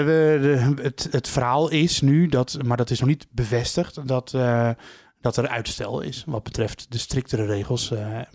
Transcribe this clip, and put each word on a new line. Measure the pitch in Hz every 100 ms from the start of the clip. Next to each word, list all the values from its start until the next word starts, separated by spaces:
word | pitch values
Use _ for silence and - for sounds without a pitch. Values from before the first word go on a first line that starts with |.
| 147
we, | 160 156 151
de, | 139 135 127 139
het, | 131 - -
het | 131 -
verhaal | 135 123 139 160
is | 156 170 -
nu, | 139 151 175
dat, | 131 127 147 123
maar | 120
dat | 117
is | 123
nog | 127
niet | 151 -
bevestigd, | 120 110 120 117 175 175 - 131
dat, | 127 -
eh, | 135 123 120 117 117 - - _ _
dat | 120 -
er | 131
uitstel | 117 107 - 104 135
is | - 127 156
wat | 113
betreft | - - 107 - -
de | 120
striktere | - 135 - 113 104
regels, | 101 101 123 -
eh, | 110 107 110 127